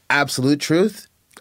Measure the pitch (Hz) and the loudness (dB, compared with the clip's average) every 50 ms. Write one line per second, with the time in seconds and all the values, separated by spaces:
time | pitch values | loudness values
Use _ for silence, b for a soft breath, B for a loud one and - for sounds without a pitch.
0 | _ - - 143 143 135 - - 127 139 147 143 - - 151 170 196 220 208 - | _ -2 0 0 0 0 -2 -2 0 0 0 0 0 0 0 2 2 0 -2 -6
1 | - - _ _ _ _ - - | -20 -20 _ _ _ _ -8 -4